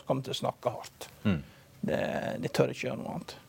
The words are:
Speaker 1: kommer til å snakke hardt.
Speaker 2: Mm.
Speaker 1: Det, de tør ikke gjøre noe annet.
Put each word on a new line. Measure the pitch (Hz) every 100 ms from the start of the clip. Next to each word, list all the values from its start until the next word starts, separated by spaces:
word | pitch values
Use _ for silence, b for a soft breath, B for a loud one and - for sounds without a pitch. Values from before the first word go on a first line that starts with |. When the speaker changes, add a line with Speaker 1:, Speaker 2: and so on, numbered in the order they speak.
Speaker 1:
kommer | - 135 131
til | -
å |
snakke | 127 - 127 -
hardt. | - - - -
Speaker 2:
Mm. | 107 82 69 B B -
Speaker 1:
Det, | - - - - - -
de | -
tør | - 131
ikke | 131 127
gjøre | 131
noe | - 175
annet. | - -